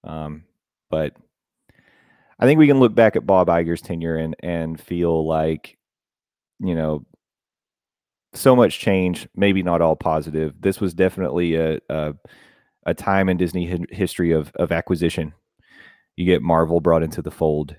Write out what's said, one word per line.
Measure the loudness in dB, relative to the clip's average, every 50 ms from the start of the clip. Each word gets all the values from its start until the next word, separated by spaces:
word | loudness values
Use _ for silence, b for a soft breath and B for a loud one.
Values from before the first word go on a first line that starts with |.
| -14
Um, | -12 -12 -10 -10 -10 -12 -14 -18 _ _ _ _ _ _ _ _ _
but | -4 -4 -4 -4 _ _ _ _ _ _ _ _ _ _ _ b b b b b b b b b b b b b b
I | b 2
think | 4 6 6
we | 6
can | 6 8 6
look | 4 4 6
back | 6 4 4 4
at | 0 0
Bob | 2 4 4 4
Iger's | 4 2 0 0 -2 -4 -6
tenure | -6 -10 -8 -6 -4 -4 -4
and, | -4 -4 -6 -8 _
and | -8 -8 -6 -6 -6 -8 -8 -12
feel | -10 -8 -4 -2 0 0 0 0 0
like, | 0 -2 0 0 -2 -2 -4 -8 -20 _ _ _ _ _ _ _ _ _ _ _ _ _ _ _ _ _ _
you | -6 -4 -4
know, | -2 -2 -2 -4 -6 -8 _ _ _ _ _ _ _ _ _ _ _ _ _ _ _ _ _ _ _ _ _ _ _ _ _ _
so | 0 4 4 6
much | 6 4 4 2 -2
change, | -2 0 0 0 0 -2 -4 -6 -10 -16 _
maybe | 0 2 2 2 2 0
not | 0 0 2
all | 2 2 0
positive. | 0 -2 -4 -2 -2 -4 -6 -6 -6 -6 -6 -8 -4
This | -4 -4 -2 -2
was | -4 -6 0
definitely | 0 0 0 0 -4 -6 -4 -2 -2 -2 0 0
a, | 0 -2 -2 -4 -6 _ _
a, | -6 -6 -6 -6 -8 -10 _ b b b b b b b b b b b b
a | -6 -6
time | -4 -2 0 0 2 2 2
in | 0
Disney | 0 -2 -2 -2 -4 -6 -4
hi-, | -4 -6 -8 -8
history | -6 -4 -4 -4 -2 -2 0 2
of, | 2 0 -2 -4 _
of | -4 -2 -2
acquisition. | -2 -4 -2 -4 -4 -2 -2 -2 -2 -4 -8 -8 -10 _ _ _ _ _ b b b b b b b b b b b
You | -4 0
get | 2 2 2
Marvel | 2 2 2 2 2 2 0 0
brought | 2 2 2 2 2
into | -2 -6 -8
the | -10 -10
fold. | -6 -2 -2 -2 0 -2 -4 -8 -12